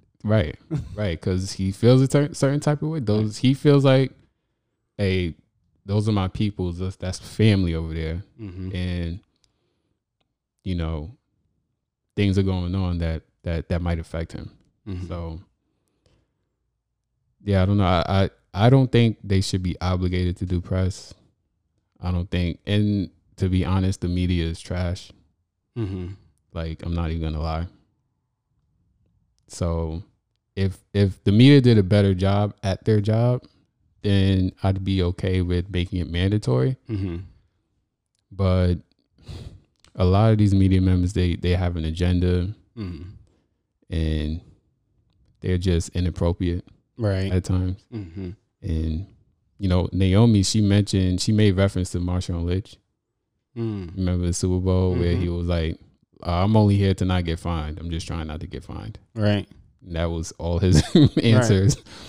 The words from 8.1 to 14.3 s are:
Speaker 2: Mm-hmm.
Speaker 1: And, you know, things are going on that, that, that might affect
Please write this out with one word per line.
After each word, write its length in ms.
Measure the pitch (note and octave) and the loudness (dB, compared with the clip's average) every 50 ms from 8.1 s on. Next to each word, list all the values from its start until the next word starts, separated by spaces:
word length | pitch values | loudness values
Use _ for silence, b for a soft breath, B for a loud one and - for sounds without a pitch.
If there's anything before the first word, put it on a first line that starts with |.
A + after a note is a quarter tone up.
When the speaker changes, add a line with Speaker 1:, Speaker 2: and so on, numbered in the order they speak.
| E2 F#2+ G2+ _ _ - | -6 -8 -10 _ _ -16
Speaker 2:
Mm-hmm. 360 | A2 G2 F2+ F#2 F#2 F#2 F#2 | -16 -14 -12 -12 -10 -8 -6
Speaker 1:
And, 440 | F2+ F2+ F2+ F2 F2 F2 E2 E2+ - - _ _ _ _ _ _ _ _ _ _ _ _ _ _ _ _ _ _ _ _ _ _ _ _ _ _ _ - | -6 -4 -4 -4 -4 -6 -6 -8 -10 -12 _ _ _ _ _ _ _ _ _ _ _ _ _ _ _ _ _ _ _ _ _ _ _ _ _ _ _ -8
you 120 | F#2+ F2+ | -6 -4
know, 420 | E2+ E2 D#2+ D#2+ D2+ D2+ E2 - _ _ _ _ _ _ _ _ _ _ _ _ _ _ _ _ _ _ _ _ | -4 -4 -4 -6 -6 -8 -12 -14 _ _ _ _ _ _ _ _ _ _ _ _ _ _ _ _ _ _ _ _
things 220 | - G2+ G2 F#2 G2+ | 0 2 2 4 2
are 60 | F#2+ | 2
going 300 | F#2+ F#2 F2+ F2+ F2 F#2 | 0 0 -2 -2 -2 -2
on 240 | F#2+ F#2+ F2+ F2 E2+ | -2 -2 -2 -2 -2
that, 240 | E2+ E2 D#2+ D#2+ - _ _ _ - | -2 -2 -4 -4 -8 _ _ _ -8
that, 240 | F2 E2+ D#2+ - - | -6 -4 -4 -4 -4
that 120 | F2+ E2+ | -4 -2
might 160 | E2+ F2 E2+ E2 | -2 -2 -2 -4
affect 320 | D#2+ - - E2 E2+ - | -4 -6 -8 -8 -8 -8